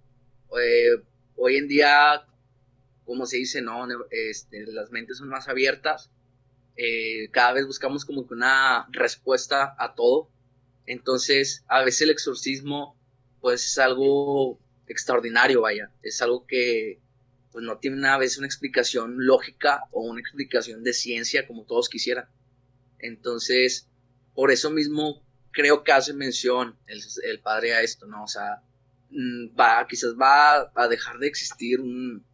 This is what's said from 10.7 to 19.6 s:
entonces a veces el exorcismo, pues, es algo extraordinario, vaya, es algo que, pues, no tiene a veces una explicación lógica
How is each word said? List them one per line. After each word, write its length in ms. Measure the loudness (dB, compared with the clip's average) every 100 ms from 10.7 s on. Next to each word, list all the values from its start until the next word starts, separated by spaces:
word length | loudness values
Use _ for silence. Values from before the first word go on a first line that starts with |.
| _
entonces 800 | -14 -8 -2 -2 2 2 2 -6 0
a 140 | 2
veces 200 | 2 2
el 80 | 2
exorcismo, 880 | 2 -2 -6 -8 -8 -8 -8 -10 _ _ _ _ _
pues, 240 | 0 0
es 140 | -2 2
algo 840 | 2 4 2 2 0 0 0 -4 _ _ -14
extraordinario, 760 | -10 0 0 2 2 4 4
vaya, 280 | 2 -2 -8 _
es 180 | -12 -4
algo 260 | -2 -2 -2
que, 540 | -2 0 -2 -4 -12 _ _ _ _ _
pues, 140 | -14
no 140 | -10 -8
tiene 280 | -6 -2 0
a 120 | 2
veces 180 | 0 -2
una 100 | -8
explicación 680 | -8 -4 0 0 -2 -6 0
lógica 600 | 4 4 2 -2